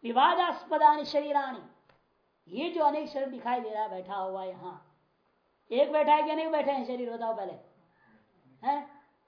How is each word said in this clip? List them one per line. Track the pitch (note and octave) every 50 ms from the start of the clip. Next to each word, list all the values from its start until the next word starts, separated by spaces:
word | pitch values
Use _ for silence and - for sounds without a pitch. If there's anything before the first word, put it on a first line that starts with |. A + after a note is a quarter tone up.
विवादास्पदानि | - A#3 A#3 B3+ C#4 F4 F4 F4+ F4+ E4+ B3+ - - - D#4+ D4 D4+ D4 D4+ D4+ C#4+
शरीराणि, | - D4+ C#4+ D4 C#4+ C#4 C#4+ C4+ C4 A#3+ G3 - - - _ _ _ _ _ _ _ _ _ _ _ _ _ _ E3
ये | F3+ B3 D#4+ F4
जो | E4+ E4+ D4+
अनेक | C#4+ D4 D4+ D4 -
शरीर | - C4+ C4+ C4
दिखाई | B3+ A#3+ - A#3+ B3 A#3+
दे | A3 G#3+
रहा | G#3+ G#3+
है | G#3+ G3+
बैठा | F#3+ F#3 F#3 F#3 G3+
हुआ | G3 F#3+ F#3+ F#3+ F#3+ F#3
यहाँ, | F#3 F#3 - F#3 F3+ F3+ - - _ _ _ _ _ _ _ _ _ _ _ _ _ _ _ _ -
एक | A3+ B3+ D4 C#4+
बैठा | D4+ D4+ D4 D4 D4+
है | D4+
कि | D4+ D#4
अनेक | D#4 D#4+ D#4+ D#4+
बैठे | D#4 D4 C#4 C#4
हैं | C#4+ C4 A#3+
शरीर, | A#3 B3+ B3 A#3+ A#3
बताओ | A#3 A3+ A#3 A3+ A3+
पहले, | G#3+ F#3+ F3+ - - - - _ _ _ _ _ _ _ _ _ _ _ _ _ _ _ _ _ - A3+
हैं? | C4+ C#4+ D4 - - - - _ _ _ _ _